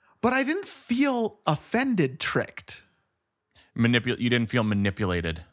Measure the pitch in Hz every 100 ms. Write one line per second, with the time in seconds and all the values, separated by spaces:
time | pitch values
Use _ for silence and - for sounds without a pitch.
0 | _ _ 233 254 269 349 392 - - 247
1 | 285 247 220 - - 156 - 226 269 220
2 | 139 127 - - - - - - - _
3 | _ _ _ _ _ _ _ - 117 120
4 | 120 120 120 120 113 123 107 104 101 95
5 | 101 87 82 82 -